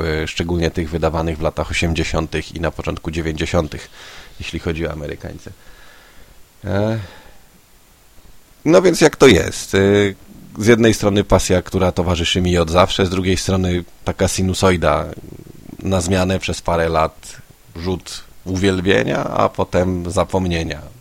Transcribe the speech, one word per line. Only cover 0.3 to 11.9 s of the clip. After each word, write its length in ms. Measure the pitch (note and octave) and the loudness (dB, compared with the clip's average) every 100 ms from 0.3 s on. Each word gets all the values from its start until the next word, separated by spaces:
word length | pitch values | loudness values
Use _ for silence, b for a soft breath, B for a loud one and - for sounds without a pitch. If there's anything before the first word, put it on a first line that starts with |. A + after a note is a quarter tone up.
| - E2+ F2 E2 | -6 -4 -2 -2
tych 200 | F2+ D#2+ | -2 -4
wydawanych 480 | E2 D#2 D#2+ D#2+ D#2 | -2 -2 -2 -4 -4
w 20 | |
latach 300 | D#2+ - D2 | -4 -4 -4
osiemdziesiątych 840 | - E2+ D#2+ D#2+ E2 D#2+ D#2 - | -2 -2 -2 -2 -2 -2 -6 -8
i 60 | E2 | -6
na 100 | D#2+ | -6
początku 400 | - E2 D#2+ E2+ | -6 -8 -6 -6
dziewięćdziesiątych, 800 | D#2+ D#2+ D#2 E2 F2+ D2+ - - B B B B - | -6 -4 -4 -2 -2 -2 -8 -14 B B B B -14
jeśli 180 | - E2 | -10 -8
chodzi 280 | F2+ D#2+ D#2+ | -6 -4 -6
o 60 | |
Amerykańcę. 580 | D#2 D2 D2 E2 E2 - - B B B B B B B B - _ | -6 -10 -10 -12 -16 -18 -20 B B B B B B B B -20 _
E, 340 | G2 F#2+ G#2+ A2+ F#2 B B B B B _ - _ _ _ - - - - _ | -4 -2 -2 -4 -8 B B B B B _ -20 _ _ _ -20 -20 -20 -20 _
no 180 | D3+ F3+ | 4 6
więc 180 | F#3 - | 6 4
jak 160 | D#3 - | 2 6
to 100 | C3+ | 6
jest? 480 | F2 - - - | 8 4 -6 -2
E, 40 | G2 G2 G2+ G2+ F#2+ - - - - | 2 4 4 2 -2 -14 -20 -16 0
z 80 | G#2+ | 4
jednej 280 | A2+ A#2 | 6 6
strony 300 | G#2 G#2 G2+ | 4 2 2
pasja, 380 | F#2+ F#2+ - F2+ | 4 2 4 0
która 300 | - F#2+ F2+ | 0 0 0